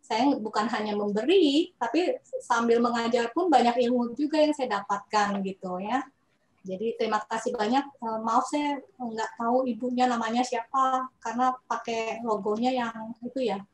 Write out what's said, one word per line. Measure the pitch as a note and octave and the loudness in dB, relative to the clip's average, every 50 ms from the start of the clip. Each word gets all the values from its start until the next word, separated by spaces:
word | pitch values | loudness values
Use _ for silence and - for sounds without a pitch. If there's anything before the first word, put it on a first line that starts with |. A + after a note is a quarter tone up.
Saya | _ - A3 A3 B3+ C#4+ B3+ | _ -4 0 2 2 2 2
bukan | G#3+ G#3+ G#3+ - G#3+ G#3 | 0 -2 -4 -2 -2 -2
hanya | A3+ - G#3+ G#3+ G#3 | 0 -2 -4 -4 -2
memberi, | G#3 G#3 G#3 G#3 G3+ G#3+ A#3 C#4 F#4 G4 E4+ C#4 C#4 D4+ F4+ - _ _ | -2 -2 -2 -2 -2 0 2 4 6 6 6 6 4 2 2 0 _ _
tapi | - - - D#4 F4+ - - - _ - - B4+ - | -4 0 0 2 2 2 -2 -4 _ -10 -10 -10 -2
sambil | - A#3+ A#3 A#3 A#3 A#3 A#3+ A#3+ | 0 0 2 4 4 4 4 4
mengajar | A#3+ A#3 A#3 A#3 A3+ A#3+ A#3+ A#3 A#3 | 2 0 0 0 0 0 0 0 0
pun | - E4 F#4 | 0 0 2
banyak | F#4 C#4+ B3 A#3 A#3 A#3+ B3+ A#3+ | 4 6 6 6 4 4 2 2
ilmu | A#3 B3+ B3 A#3+ A#3 | 2 2 0 0 -2
juga | - - D4+ C#4 D#4 D#4 D4+ | -2 -4 -4 0 2 2 4
yang | D4+ | 2
saya | D4 - C4 G#3+ G#3 G3 - | 2 -2 -2 -2 -2 -4 -2
dapatkan | - G3+ G3 - _ - G#3 G3+ G3+ G3+ G3+ | -4 -4 -4 -4 _ 0 2 2 2 0 -2
gitu | F#3+ F#3+ F#3+ _ - F#3 F3+ F3+ | -4 -4 -6 _ -8 -8 -6 -6
ya. | G3 G#3 A#3+ C4+ - - _ _ _ _ _ _ _ _ _ _ _ | -4 -2 -2 -2 -4 -4 _ _ _ _ _ _ _ _ _ _ _
Jadi | F#3 F#3+ F#3 A3 A#3 A3+ - | -10 -8 -4 -4 -4 -2 -2
terima | A3+ G#3+ G#3+ G#3+ - | -2 0 0 -2 -2
kasih | _ A3 A3+ - - - | _ -6 -4 -4 -4 -2
banyak. | A#3+ G#3+ G#3+ B3 C4+ C#4+ C#4+ - | -2 0 2 2 0 0 -2 -12
Eh, | - A#3+ A3+ A3 A3 | -8 -6 -6 -4 -4
maaf | A3 A3+ A3+ C4 B3+ - | -2 0 2 0 0 0
saya | - D4 D4 C#4+ C#4+ C4 - - _ _ | -2 -2 -2 -2 -2 -4 -8 -16 _ _
nggak | B3 A#3 A3 A3 A3 - - - | -10 -8 -6 -6 -6 -6 -6 -4
tahu | A#3 A3+ B3 B3+ C4+ B3+ | -2 2 2 2 2 0
ibunya | A3+ G#3+ B3+ B3 B3 B3 B3+ B3+ | -4 -4 -4 -4 0 2 2 2
namanya | A#3+ A#3 A3+ A3+ A#3 A#3+ B3+ | 2 0 -2 -2 0 0 0
siapa | B3 B3 A3+ A#3 - - C4+ C4+ C4 C4 C4 B3+ - _ _ - | 0 -2 -6 -6 -2 0 2 2 2 2 0 -2 -6 _ _ -8
karena | A#3+ A3+ A#3+ B3+ B3+ B3+ - _ | -6 -2 2 2 0 0 -2 _
pakai | _ A#3 A#3+ - - A#3 A3+ A3+ A3 G#3 A3+ A#3+ | _ -6 -6 -4 -4 -4 -2 -2 -4 -6 -4 -2
logonya | A#3 G#3+ G3+ G3 G#3+ G#3 A3 A#3+ B3+ C4 | -2 -2 0 0 -2 0 2 2 2 2
yang | B3+ A#3+ A3+ - A3 A3 A3+ A#3 _ A#3+ | 2 -2 -4 -6 -8 -12 -12 -12 _ -12
itu | B3 - C4+ | -8 -4 -2
ya | B3+ G#3+ F#3+ G3+ G3 _ | -2 -2 -2 -4 -8 _